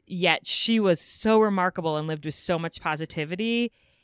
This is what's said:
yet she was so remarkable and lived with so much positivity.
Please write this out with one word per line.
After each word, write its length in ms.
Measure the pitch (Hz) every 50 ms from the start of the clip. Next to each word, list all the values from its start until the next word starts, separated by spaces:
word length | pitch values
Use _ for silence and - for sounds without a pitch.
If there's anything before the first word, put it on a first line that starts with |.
| _
yet 400 | - 185 175 175 170 160 - -
she 340 | - - - - - 226 226
was 200 | 208 190 170 -
so 400 | - - - - - 220 220 220
remarkable 560 | 214 208 196 190 180 185 - - 165 165 151
and 120 | 151 151 160
lived 180 | 156 151 147
with 80 | 156 -
so 240 | - - - 180 165
much 240 | 165 165 - - -
positivity. 880 | 165 151 147 160 - - 165 151 151 180 185 220 233 233 233 240 233 - _ _ _ _ _